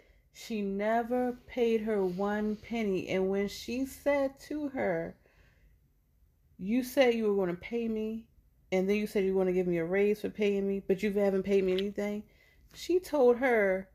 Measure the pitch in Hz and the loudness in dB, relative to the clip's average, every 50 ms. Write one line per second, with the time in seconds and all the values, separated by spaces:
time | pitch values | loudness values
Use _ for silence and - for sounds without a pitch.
0 | _ _ _ _ _ _ - - - - 233 208 202 196 196 196 202 214 226 233 | _ _ _ _ _ _ -20 -16 -10 -6 -4 -4 -2 -2 -2 -2 0 0 0 0
1 | 233 226 247 247 247 247 247 247 - - - 254 240 233 226 220 214 226 214 202 | 0 0 0 0 0 -2 -4 -8 -12 -6 -2 0 2 2 2 2 0 0 0 2
2 | 190 185 180 180 202 202 208 214 208 214 214 208 - - 226 233 220 202 185 180 | 0 0 0 -2 -2 -2 -2 -2 -2 -2 -4 -6 -8 -6 -4 -2 -2 0 -2 -2
3 | - - 160 190 190 190 196 196 202 196 - - - - 233 254 269 262 - - | -2 -2 0 0 0 0 0 0 -2 -2 -6 -10 -10 -6 -6 -4 -4 -6 -6 -4
4 | - 285 285 277 277 269 269 - - - 294 302 294 277 262 262 214 196 170 165 | -2 0 2 2 0 -2 -4 -8 -12 -10 -8 -6 -6 -6 -4 -2 -2 -2 -2 -2
5 | 165 175 - _ _ _ _ _ _ _ _ _ _ - _ _ _ _ _ _ | -4 -6 -10 _ _ _ _ _ _ _ _ _ _ -20 _ _ _ _ _ _
6 | _ _ _ _ _ _ _ _ _ _ _ - 180 196 226 254 247 247 - 285 | _ _ _ _ _ _ _ _ _ _ _ -8 -4 -2 0 0 0 0 4 4
7 | 262 240 233 226 220 208 202 196 190 175 175 175 - - 240 233 233 226 220 214 | 4 4 4 2 2 2 2 2 2 0 -2 -4 -6 -6 -4 -4 -2 -2 -4 -4
8 | 214 220 226 226 226 _ _ _ _ _ _ _ _ - 185 190 185 190 208 214 | -4 -4 -6 -8 -12 _ _ _ _ _ _ _ _ -2 0 0 2 2 2 0
9 | 214 208 - 214 190 190 190 190 185 185 180 185 180 180 175 170 165 170 185 196 | 0 0 0 0 0 2 2 2 2 2 2 0 0 0 0 0 0 0 2 2
10 | 202 208 208 - - 190 - - 214 202 202 196 196 196 196 196 - - 190 185 | 2 2 2 0 -4 -6 -4 -2 0 0 0 0 0 -2 -2 -2 0 -2 -2 0
11 | 220 214 196 208 202 196 190 190 190 196 202 196 190 185 185 190 196 208 202 - | 0 -2 0 2 2 2 2 0 0 2 2 2 2 2 0 0 -2 -4 -4 -4
12 | 202 208 208 208 214 - _ _ _ _ _ - - - - - - - 339 370 | -4 -4 -4 -6 -10 -14 _ _ _ _ _ -20 -20 -20 -20 -10 -2 0 0 0
13 | 370 - 294 302 247 247 240 226 277 254 240 220 202 196 185 190 190 - | 0 0 2 4 6 6 6 4 4 2 4 4 4 2 0 -2 -4 -10